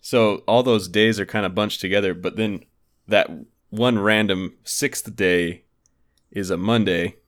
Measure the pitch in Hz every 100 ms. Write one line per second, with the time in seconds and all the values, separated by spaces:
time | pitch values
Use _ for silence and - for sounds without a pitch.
0 | - 123 110 101 - 113 127 110 90 95
1 | 110 107 95 107 98 95 104 - 95 98
2 | 98 87 90 85 110 98 _ _ _ _
3 | _ 104 - 82 - _ _ 107 123 113
4 | 101 107 107 92 92 - - - 139 -
5 | - 110 95 90 85 85 _ _ _ _
6 | _ _ _ - 92 90 95 117 98 87
7 | 87 -